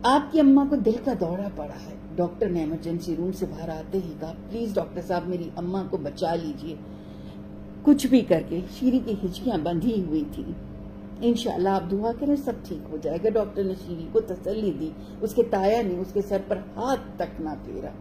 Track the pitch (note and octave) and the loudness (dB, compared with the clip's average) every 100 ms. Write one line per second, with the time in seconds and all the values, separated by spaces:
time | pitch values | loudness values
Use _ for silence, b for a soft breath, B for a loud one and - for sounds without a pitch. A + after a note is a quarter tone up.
0 | A3+ C#4+ D4 D#4+ C#4 C4+ C#4 D4 G#3 A#3 | 6 4 6 6 10 10 8 4 4 2
1 | C#4 A3 E3+ F#3 G3+ - D3 - - - | 0 0 0 0 -4 -6 -8 -10 -14 -14
2 | - D#3 F3 - G#3+ F3 D#3 D#3+ E3+ E3+ | -8 -2 -2 0 0 2 0 -2 -2 -4
3 | F3 D#3 F3 F3+ F#3 D3+ E3 D#3+ - F#3+ | -2 -2 -2 -2 -4 -4 -6 -8 -4 -4
4 | E3+ D3+ D#3+ - - A3 A3+ G3 - F3+ | -4 -8 -10 -10 -8 -4 -2 -2 -2 -6
5 | E3+ F3 E3+ F3 E3 - F3 F#3+ F3+ F#3 | -2 -2 0 -4 -4 -6 -4 -4 -2 -4
6 | C#3+ - F3 E3+ D#3+ C#3 D3 D#3 - B | -4 -2 0 0 -2 -6 -8 -10 -12 B
7 | B B B B - - - - D4 D4 | B B B B -14 -14 -14 2 6 6
8 | B3+ B3 F#3+ E3 D3 E3+ F3+ - B3+ B3+ | 8 6 8 4 4 -4 -4 0 4 4
9 | A3 G3+ F#3+ - B3+ F#3+ D#3+ E3+ A#3 A3 | 2 -2 -2 -2 0 0 2 2 2 0
10 | E3+ D#3 D3 - - - - - - - | 0 -2 -2 -6 -8 -8 -10 -12 -12 -14
11 | - - A#3 A#3 A3+ - F#3+ F#3+ E3+ G3 | -14 0 2 2 0 2 2 2 2 0
12 | A3+ A#3 C#4+ C#4+ B3+ A3+ - D#3 - - | 0 0 2 2 0 -6 -8 -10 -8 -6
13 | D#3 E3+ G#3+ G#3+ G3+ G3 F#3+ F#3+ - E3+ | -4 0 2 2 0 -2 -2 -2 -6 -8
14 | D#3 A3+ A3 F3+ F3+ A3 G#3 D3 D#3 - | 0 0 0 -6 -4 -2 -2 -2 -6 -8
15 | B - G#3+ A#3+ A#3 G3 F#3+ A3+ G#3 F3 | B -6 0 2 4 4 4 4 2 -2
16 | F#3+ G#3 G3 G3 G3 F#3+ F#3+ - B3 C4+ | -2 -4 0 -2 0 -4 -4 -6 -2 -2
17 | - - E3+ - D#3 D3 - - - - | -4 -8 -8 -6 -8 -8 -10 -10 -10 -12